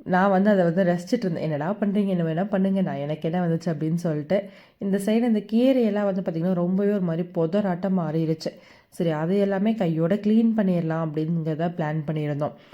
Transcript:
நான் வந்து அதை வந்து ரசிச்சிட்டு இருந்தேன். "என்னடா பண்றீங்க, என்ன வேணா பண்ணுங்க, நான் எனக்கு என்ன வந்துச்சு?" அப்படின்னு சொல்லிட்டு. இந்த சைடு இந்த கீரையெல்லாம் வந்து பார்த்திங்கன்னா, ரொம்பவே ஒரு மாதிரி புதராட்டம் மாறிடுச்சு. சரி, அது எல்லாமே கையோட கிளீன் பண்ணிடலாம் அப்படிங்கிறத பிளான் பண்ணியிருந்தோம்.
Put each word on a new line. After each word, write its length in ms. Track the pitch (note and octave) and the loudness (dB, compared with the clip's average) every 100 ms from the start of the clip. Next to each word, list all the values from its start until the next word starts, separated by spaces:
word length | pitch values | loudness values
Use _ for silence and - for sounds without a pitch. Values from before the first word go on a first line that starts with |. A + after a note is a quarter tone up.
| C#4+ | -2
நான் 260 | F3+ G3+ | 2 4
வந்து 160 | F#3 G3+ | 4 4
அதை 120 | G3+ | 4
வந்து 180 | E3+ E3 | 4 2
ரசிச்சிட்டு 400 | F3+ F3 F3 A#3+ | 2 0 0 -2
இருந்தேன். 200 | F#3 E3+ | 0 -2
"என்னடா 240 | D#3 D3 D#3 | -2 -2 -2
பண்றீங்க, 380 | G#3+ G#3 G3+ G3 | -2 -2 0 0
என்ன 140 | F3+ | 0
வேணா 200 | E3 D#3+ G3+ | 0 -2 -2
பண்ணுங்க, 340 | G3 G3 F#3+ | 0 2 2
நான் 200 | F3 C#3 | 0 -2
எனக்கு 240 | C#3+ D3+ D#3+ | -4 -4 -2
என்ன 120 | F3 | -2
வந்துச்சு?" 280 | F3 E3 F3 | 0 0 -2
அப்படின்னு 320 | D3+ D#3 E3 | -2 -2 -2
சொல்லிட்டு. 360 | F3 D3+ D3 G3 G3 - - - | -2 -4 -2 -2 -2 -12 -20 -8
இந்த 180 | G3 G3 | -2 -2
சைடு 260 | G3 A3 | 2 2
இந்த 180 | A#3+ G#3+ G3+ | 2 0 2
கீரையெல்லாம் 600 | A3 B3+ C4 A3+ G3+ G3+ | 2 4 4 2 2 0
வந்து 140 | F#3+ | -2
பார்த்திங்கன்னா, 340 | F#3 E3 F3 F3+ | -2 -2 0 0
ரொம்பவே 360 | F3 F#3 G3+ | 0 2 2
ஒரு 120 | G#3 | 0
மாதிரி 200 | F3+ E3 F3 | 0 -2 -4
புதராட்டம் 680 | F3 E3 G3+ G3+ F3 F#3+ F#3+ | -2 0 0 0 -2 0 0
மாறிடுச்சு. 520 | D#3+ D#3+ D#3+ D#3+ D#3 - - - _ | 0 0 0 -2 -4 -10 -20 -20 _
சரி, 220 | - E3 | -4 -2
அது 200 | D3+ D#3+ G3+ | 0 0 0
எல்லாமே 340 | G3 G3 G#3 | 0 0 0
கையோட 400 | A3 F3+ D#3+ E3 G#3 | 0 0 0 0 0
கிளீன் 360 | G#3 A3 A#3 | 2 4 4
பண்ணிடலாம் 500 | A3 F#3+ F3 D#3+ D#3+ | 2 2 2 0 -2
அப்படிங்கிறத 640 | D#3+ D3+ D#3 E3+ D#3+ D#3 E3+ | -4 -2 -2 -2 -2 -2 -4
பிளான் 300 | F3 D3+ D#3 | -2 -4 -4
பண்ணியிருந்தோம். 500 | D3+ D#3 D3+ C#3+ D3 - - | -4 -4 -2 -2 -4 -6 -20